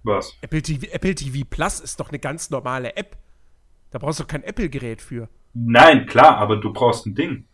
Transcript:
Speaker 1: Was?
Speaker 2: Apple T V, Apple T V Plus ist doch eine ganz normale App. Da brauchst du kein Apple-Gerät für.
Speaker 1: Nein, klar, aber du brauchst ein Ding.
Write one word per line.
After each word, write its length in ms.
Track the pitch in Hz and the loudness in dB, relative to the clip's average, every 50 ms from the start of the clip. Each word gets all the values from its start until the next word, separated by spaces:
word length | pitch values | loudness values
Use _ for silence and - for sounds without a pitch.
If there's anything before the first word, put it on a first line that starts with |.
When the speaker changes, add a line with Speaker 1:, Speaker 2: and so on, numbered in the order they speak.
Speaker 1:
Was? 340 | _ 110 101 95 85 - - _ | _ -2 -4 -4 -4 -8 -16 _
Speaker 2:
Apple 220 | - - 151 160 | -12 -6 -6 -6
T 160 | 151 - 156 131 | -4 -6 -8 -8
V, 80 | 185 - | -8 -10
Apple 240 | - - - 185 190 | -10 -4 -4 -4 -4
T 160 | - 143 135 | -4 -8 -8
V 140 | 127 143 131 - | -8 -8 -8 -8
Plus 300 | - - 156 202 - - | -6 -4 -4 -4 -4 -8
ist 220 | - - - - | -12 -14 -12 -12
doch 80 | 156 - | -12 -10
eine 100 | 151 135 | -10 -10
ganz 320 | - 139 143 - - - | -8 -8 -8 -10 -10 -8
normale 460 | 143 131 135 127 127 131 127 117 - | -8 -8 -6 -6 -6 -6 -8 -8 -10
App. 200 | 202 196 _ - - - _ - _ _ _ _ _ _ _ _ _ _ - | -10 -12 _ -16 -20 -20 _ -20 _ _ _ _ _ _ _ _ _ _ -16
Da 60 | - 123 | -14 -8
brauchst 200 | - 143 160 - | -6 -6 -6 -6
du 60 | 151 | -8
kein 180 | - 156 143 | -8 -10 -10
Apple-Gerät 580 | - 190 202 - 220 156 127 139 127 117 113 - | -10 -8 -6 -6 -6 -4 -6 -8 -8 -10 -12 -12
für. 280 | - - 127 120 113 - - _ _ _ _ | -14 -14 -12 -12 -12 -14 -20 _ _ _ _
Speaker 1:
Nein, 520 | 120 117 117 117 120 151 165 151 131 - | -6 -2 4 8 8 10 10 8 6 2
klar, 320 | - - - 139 156 139 104 | 2 6 8 8 8 8 6
aber 180 | 104 104 107 | 0 0 0
du 160 | 104 101 107 | -2 -2 -6
brauchst 340 | - - 127 120 117 117 - | -2 2 2 2 2 0 -6
ein 80 | 107 95 | -8 -4
Ding. 300 | 135 160 175 127 - - _ | -4 -4 -4 -6 -12 -14 _